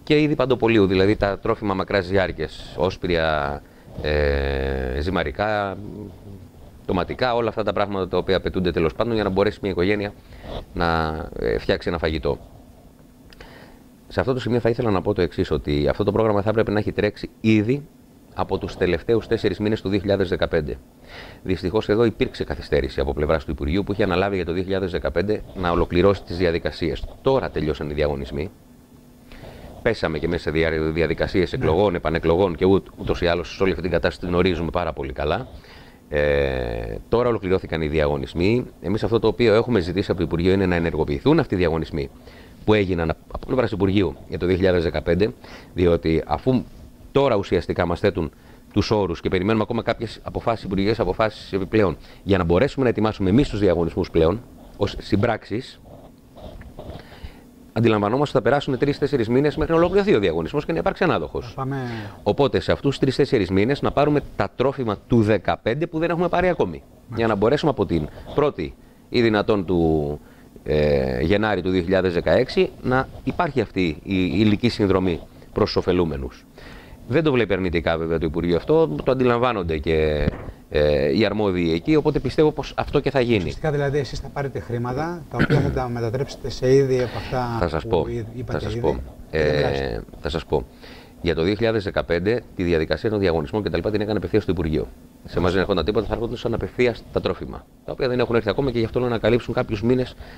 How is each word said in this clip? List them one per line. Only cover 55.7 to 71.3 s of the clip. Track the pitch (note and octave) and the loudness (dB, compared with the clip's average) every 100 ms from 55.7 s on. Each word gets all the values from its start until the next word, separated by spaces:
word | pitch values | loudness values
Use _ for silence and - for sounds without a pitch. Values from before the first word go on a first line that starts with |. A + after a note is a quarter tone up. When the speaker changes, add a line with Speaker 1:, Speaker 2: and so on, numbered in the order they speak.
| - - - - - - - - - - - - - - - - - - - - | -20 -20 -20 -20 -20 -20 -20 -18 -18 -18 -16 -16 -16 -18 -18 -18 -18 -20 -20 -8
Speaker 1:
αντιλαμβανόμαστε | A#2 A2+ G#2+ G#2 C3 D3 C3 | 0 2 4 2 0 0 2
ότι | |
θα | A2 | 2
περάσουν | C#3+ D3 B2 | 0 0 -2
τρεις-τέσσερις | C#3+ C#3 C#3 C#3 A2 | 0 0 0 0 2
μήνες | B2 D3 D#3 | 2 2 0
μέχρι | D3+ | 0
να | E3 | 2
ολοκληρωθεί | F3 G3 G3+ | 4 2 4
ο | B2+ | 4
διαγωνισμός | F#2+ D#2+ D#2+ D3 | 4 0 -2 -4
και | - | -4
να | E3 | -2
υπάρξει | F#3+ - | -2 0
ανάδοχος. | F3+ G#2 D2+ - B2 | 0 0 -2 -6 -8
Speaker 2:
Θα | |
πάμε | C#3 C3 C#3 B2 A2+ G#2 - | -8 -6 -6 -6 -10 -12 -4
Speaker 1:
Οπότε, | G#2+ G2+ C3+ F#2+ | -2 2 2 2
σε | - | 0
αυτούς | E2+ C#3 | 0 0
τους | - | 0
τρεις-τέσσερις | C3+ B2 C#3 A#2+ F2+ | 0 2 2 2 2
μήνες, | F#2+ A2+ C#3+ | 2 2 2
να | A2 | 0
πάρουμε | - D3 D3 - - | 2 2 2 -2 -4
τα | G2 - | -6 0
τρόφιμα | B2+ C3+ A2+ G2 - | -2 0 -4 -4 2
του | A#2+ | 4
δεκαπέντε | G#2+ G2+ - E2+ G#2+ C3+ E3+ | 6 2 2 -2 -2 -2 -2
που | D#3+ | -2
δεν | E3+ | -2
έχουμε | E3 F3 | 0 0
πάρει | E3+ F3+ | 2 0
ακόμη. | E3 G2+ D2 | 0 -2 -4
Speaker 2:
Μάλιστα. | - - - A2+ | -14 -20 -10 0
Speaker 1:
Για | A2+ | 2
να | |
μπορέσουμε | G#2 G#2+ C#3+ D#3 | 4 4 4 2
από | - F2 | 2 2
την | E2 D2 - - | 0 -2 -10 -6
πρώτη | - C#3+ - C#2+ - - - - | 0 0 0 -8 -8 -20 -20 -2
ή | A#2+ | 2
δυνατόν | A#2 G#2+ G2+ G#2 | 4 4 4 2
του, | F2+ F2 D#2+ D#2 C#2+ D2 - - - - | 2 2 4 2 0 -6 -10 -20 -20 -14
ε, | - D2+ D2+ C#2 C2 B1+ | -2 2 4 2 2 -2
Γενάρη | E2 | 0